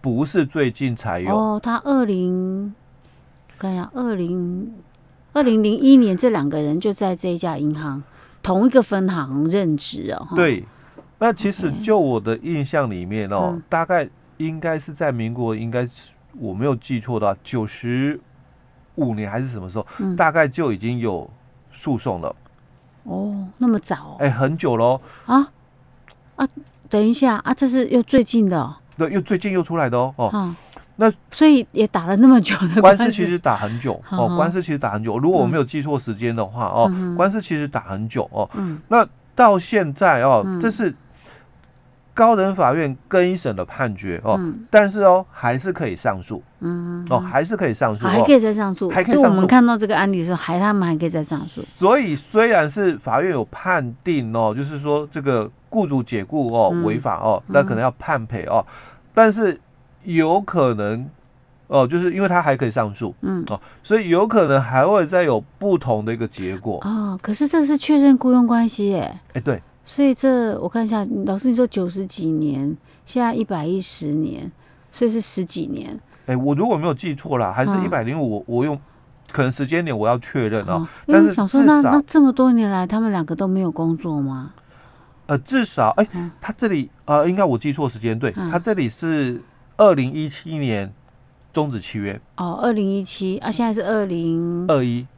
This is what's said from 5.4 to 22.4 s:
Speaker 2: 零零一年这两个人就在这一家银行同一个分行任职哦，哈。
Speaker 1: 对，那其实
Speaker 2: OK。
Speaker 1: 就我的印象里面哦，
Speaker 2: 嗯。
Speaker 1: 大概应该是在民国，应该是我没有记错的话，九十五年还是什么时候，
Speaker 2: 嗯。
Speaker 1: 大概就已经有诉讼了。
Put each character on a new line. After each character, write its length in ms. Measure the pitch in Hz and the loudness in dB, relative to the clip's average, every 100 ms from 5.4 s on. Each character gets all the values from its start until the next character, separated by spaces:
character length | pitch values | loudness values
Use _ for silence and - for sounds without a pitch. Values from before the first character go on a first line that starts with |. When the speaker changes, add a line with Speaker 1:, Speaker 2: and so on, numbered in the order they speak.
Speaker 2:
零 180 | 247 220 | 2 4
零 140 | 214 226 | 2 4
一 200 | 269 269 | 8 8
年 200 | 220 180 | 8 2
这 120 | 254 | 2
两 180 | 202 143 | 2 -2
个 100 | 151 | -2
人 200 | 147 160 | -2 -2
就 140 | 214 | -2
在 220 | 196 196 | -2 -4
这 140 | 180 180 | -2 -4
一 80 | 170 | -4
家 200 | 170 143 | -6 -4
银 200 | 151 151 | -4 -4
行 240 | 151 139 - - - - | -8 -10 -14 -20 -20 -10
同 240 | - 185 | -2 2
一 40 | 240 | 4
个 120 | 254 | 4
分 280 | 208 196 190 | 2 -2 -2
行 340 | 175 131 135 | -2 -4 -2
任 300 | 160 196 175 151 | 0 0 0 -2
职 340 | - - 101 | -4 -10 -8
哦， 120 | - - | -8 -4
哈。 60 | |
Speaker 1:
对， 300 | 175 170 101 - - - - - _ | 2 2 0 -6 -20 -20 -20 -20 _
那 120 | 226 | -2
其 200 | 175 202 | 0 -4
实 160 | 196 175 | -4 -6
Speaker 2:
OK。 140 | - | -4
Speaker 1:
就 180 | 214 214 | 0 2
我 200 | 143 117 | 2 0
的 180 | 104 113 | -2 -6
印 260 | 156 160 | -4 -4
象 260 | 139 156 127 | -2 -2 -2
里 160 | 92 | -6
面 240 | 90 110 98 | -6 -6 -4
哦， 220 | 101 175 | -2 -2
Speaker 2:
嗯。 100 | 170 - | -4 -4
Speaker 1:
大 160 | 165 | -4
概 240 | 165 175 139 _ _ _ | 0 -2 -2 _ _ _
应 220 | 160 160 | -6 -4
该 200 | 165 156 | -4 -6
是 140 | 139 | -8
在 180 | 143 151 | -4 -4
民 220 | 123 113 | -2 -6
国， 220 | 120 117 | -4 -4
应 140 | 110 113 | -4 -4
该 140 | 123 | -4
是 280 | 123 - - _ _ 226 | -6 -10 -20 _ _ -12
我 160 | 107 | -8
没 120 | 95 | -2
有 100 | 139 | -2
记 240 | 123 - 123 | -2 -4 -6
错 200 | 113 113 | -4 -2
的 80 | 101 | 0
话， 100 | 98 | -2
九 220 | - 127 | -6 -6
十 540 | 107 - 120 123 143 151 _ _ _ _ _ _ _ | -6 -8 -4 -2 -2 -4 _ _ _ _ _ _ _
五 180 | - 131 | -4 -4
年 160 | 107 104 | -4 -6
还 100 | 110 | -6
是 80 | 131 | -6
什 140 | 113 | -10
么 80 | 92 | -8
时 80 | 104 | -8
候， 80 | - - | -10 -8
Speaker 2:
嗯。 160 | 190 | -6
Speaker 1:
大 160 | 180 165 | 0 2
概 160 | 160 151 | 2 0
就 240 | 131 151 | 0 -2
已 40 | 98 | -2
经 220 | 110 123 | -4 -4
有 300 | 113 87 - - _ _ _ | -4 -4 -8 -20 _ _ _
诉 260 | - 160 120 | -10 -4 -4
讼 240 | 127 90 | -4 -6
了。 140 | 80 - | -8 -10